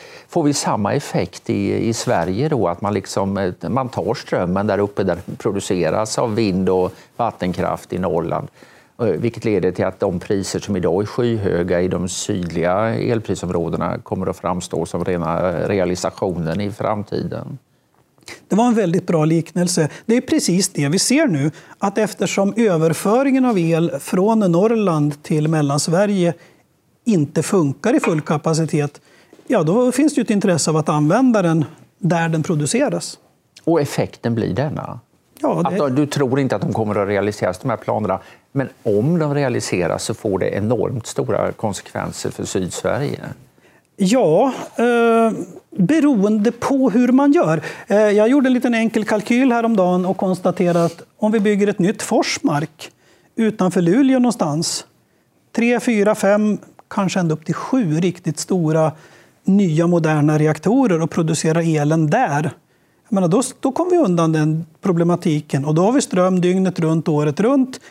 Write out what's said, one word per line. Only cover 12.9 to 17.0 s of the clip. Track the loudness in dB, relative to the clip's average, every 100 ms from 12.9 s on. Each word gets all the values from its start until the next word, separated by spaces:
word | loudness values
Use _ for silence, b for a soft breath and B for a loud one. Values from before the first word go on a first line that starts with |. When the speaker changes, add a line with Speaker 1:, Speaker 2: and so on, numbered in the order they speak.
Speaker 1:
elprisområdena | -2 -2 -2 -4 -6 -4 -4 -2 -4 -4 -6
kommer | -6 -6 -4
att | -6
framstå | -6 -6 -6 -6 -4
som | -4
rena | -4 -2 -2 -2 -2 -2 -2
realisationen | 0 0 -2 -4 -4 -4 -4 -4 -4
i | -6
framtiden. | -6 -4 -4